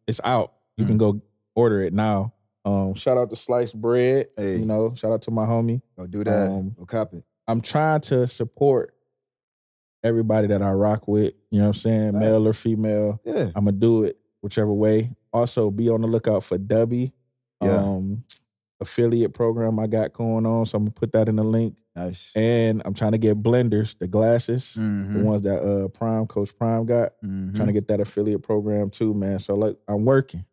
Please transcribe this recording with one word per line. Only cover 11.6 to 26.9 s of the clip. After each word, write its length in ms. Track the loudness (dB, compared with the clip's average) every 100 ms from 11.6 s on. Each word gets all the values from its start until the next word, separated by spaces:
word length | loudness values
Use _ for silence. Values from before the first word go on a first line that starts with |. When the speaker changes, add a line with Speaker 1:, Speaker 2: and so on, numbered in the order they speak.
Speaker 1:
what 40 | 2
I'm 120 | 2
saying? 320 | 0 2 0
Speaker 2:
Facts. 80 | 2
Speaker 1:
Male 240 | 4 4 4
or 40 |
female. 680 | 0 -2 -2 0 0 0 -2
Speaker 2:
Yeah. 260 | -4 -2 -2
Speaker 1:
I'ma 160 | 0 0
do 320 | 2 4 4
it 140 | 2 -4 _ _
whichever 320 | -6 -2 0
way. 420 | 2 2 2 0 -8 _
Also, 380 | -2 0 0 -2
be 180 | 0 0
on 120 | 2
the 60 | 0
lookout 380 | 0 0 -2
for 140 | -2 -6
Dubby. 540 | 0 0 2 -2 -4 -8 _ _ _ _
Speaker 2:
Yeah. 140 | 0 0
Speaker 1:
Um, 480 | 0 -2 -4 -6 -10 -16 _ _ _ _
affiliate 540 | -8 0 2 2 0
program 440 | 0 0 0 0 0
I 80 | 0
got 260 | 0 -2
going 340 | -2 -2 0 0
on, 200 | 0 0
so 100 | -2
I'm 80 |
gonna 80 | -4
put 200 | -2 0
that 160 | 2 2
in 80 | 2
the 80 |
link. 300 | 2 2 0 -6 _ -10
Speaker 2:
Nice. 340 | -10 -10 -6 0
Speaker 1:
And 440 | 2 4 2 0
I'm 100 | -4
trying 180 | -2 0
to 60 | 2
get 240 | 2 2
blenders, 560 | 2 2 2 0 -2 -6
the 80 | -2
glasses, 680 | 2 4 2 0 -4 -6
the 60 | -6
Speaker 2:
Mm-hmm. 420 | -4 -2 -4 0
Speaker 1:
ones 180 | 0 0
that, 180 | 0 -2
uh, 260 | -2 -2 -4
Prime, 380 | -6 -4 -2 -4
Coach 280 | -4 -6 -4
Prime 300 | -2 0
got. 260 | 0